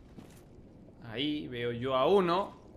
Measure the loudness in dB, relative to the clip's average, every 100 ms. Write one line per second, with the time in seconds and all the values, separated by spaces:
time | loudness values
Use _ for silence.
0 | -20 -20 -20 -20 -20 -20 -20 -20 -20 -20
1 | -10 -4 -2 -4 -6 -6 -4 -4 -2 2
2 | 4 6 4 0 -2 -10 -20